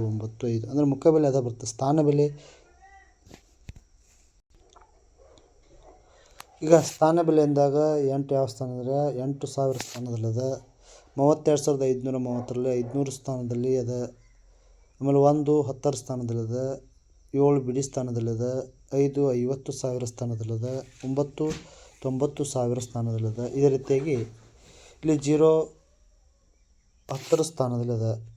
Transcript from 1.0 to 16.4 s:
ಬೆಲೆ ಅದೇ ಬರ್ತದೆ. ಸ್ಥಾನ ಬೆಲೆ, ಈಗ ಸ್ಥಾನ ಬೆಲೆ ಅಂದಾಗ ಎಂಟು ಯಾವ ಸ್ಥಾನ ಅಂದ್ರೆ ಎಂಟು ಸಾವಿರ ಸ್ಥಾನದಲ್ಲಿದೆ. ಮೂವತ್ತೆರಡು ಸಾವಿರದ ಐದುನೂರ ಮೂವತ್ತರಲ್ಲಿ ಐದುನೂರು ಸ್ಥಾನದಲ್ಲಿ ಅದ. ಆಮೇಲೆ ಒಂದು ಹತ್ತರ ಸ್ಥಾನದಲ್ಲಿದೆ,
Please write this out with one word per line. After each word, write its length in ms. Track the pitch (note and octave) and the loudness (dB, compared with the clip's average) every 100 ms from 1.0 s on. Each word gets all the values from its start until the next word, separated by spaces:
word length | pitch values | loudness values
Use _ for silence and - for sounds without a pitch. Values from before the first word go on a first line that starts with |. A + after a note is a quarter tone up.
| E3 | 4
ಬೆಲೆ 200 | D#3 D3 | 4 4
ಅದೇ 140 | C3+ | 0
ಬರ್ತದೆ. 240 | A#2+ A2+ - | -2 -6 -12
ಸ್ಥಾನ 360 | - C3+ D#3 | -4 0 2
ಬೆಲೆ, 240 | D3 D3 D3 - - - _ _ - - F#4 _ - - _ _ - - _ _ _ _ _ _ _ _ _ - _ _ _ _ - - _ _ _ - - - _ _ _ - - - | 2 2 0 -2 -20 -20 _ _ -20 -20 _ _ -20 -20 _ _ -20 -20 _ _ _ _ _ _ _ _ _ -20 _ _ _ _ -20 -20 _ _ _ -20 -20 -20 _ _ _ -20 -20 -4
ಈಗ 120 | D#3 D#3+ | 6 6
ಸ್ಥಾನ 460 | - - D#3+ E3+ | 6 2 4 4
ಬೆಲೆ 200 | E3 D#3 | 4 4
ಅಂದಾಗ 360 | D3 C#3+ C#3+ C#3+ D#3 D3+ C3+ C#3 | 4 4 4 4 2 2 0 0
ಎಂಟು 200 | C#3 C#3 | 0 0
ಯಾವ 100 | C3 | 0
ಸ್ಥಾನ 240 | - B2+ | -4 -8
ಅಂದ್ರೆ 500 | B2 B2 C#3 D3 B2 | -6 -4 -2 -2 -2
ಎಂಟು 280 | C3+ C#3 C#3 | -6 -6 -6
ಸಾವಿರ 300 | C#3+ C3+ C3 | -2 -2 -2
ಸ್ಥಾನದಲ್ಲಿದೆ. 920 | - A#2+ B2 A2+ A2+ A2+ C3 C3+ - _ - - - C3+ | -6 -10 -8 -4 -2 -2 -4 -6 -12 _ -20 -20 -12 0
ಮೂವತ್ತೆರಡು 440 | C#3+ D#3 D#3 D3+ | 4 4 4 2
ಸಾವಿರದ 220 | D3+ C#3 | 2 0
ಐದುನೂರ 340 | C3+ B2+ C3 C3 | 0 0 -2 -4
ಮೂವತ್ತರಲ್ಲಿ 520 | B2 B2 A#2 B2 C3 | -2 -4 -6 -4 -2
ಐದುನೂರು 420 | B2 A#2 C#3 C3+ | -2 -2 -2 -4
ಸ್ಥಾನದಲ್ಲಿ 680 | C#3 - B2+ A#2+ A#2+ B2+ C3 | -6 -8 -6 -4 -2 0 0
ಅದ. 360 | A#2 B2 B2 - _ _ _ _ _ _ _ - | -2 -4 -6 -12 _ _ _ _ _ _ _ -6
ಆಮೇಲೆ 160 | C3+ C#3 | 2 6
ಒಂದು 440 | C#3+ D3+ C#3+ D3+ | 6 4 2 2
ಹತ್ತರ 300 | B2+ C3+ D3 | 2 -2 -2
ಸ್ಥಾನದಲ್ಲಿದೆ, 760 | B2+ - B2+ A#2+ A#2 | -2 -6 -8 -4 -4